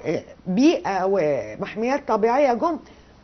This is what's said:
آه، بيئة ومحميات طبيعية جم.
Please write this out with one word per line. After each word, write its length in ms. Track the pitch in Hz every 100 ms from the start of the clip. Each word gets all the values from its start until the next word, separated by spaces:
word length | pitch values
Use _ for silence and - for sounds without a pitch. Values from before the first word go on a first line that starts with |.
| -
آه، 180 | 156 - - -
بيئة 580 | 185 285 339 - 196 190
ومحميات 1040 | 196 151 135 104 107 - 196 233 277 -
طبيعية 460 | 220 226 247 285
جم. 260 | 233 330 320 - - - -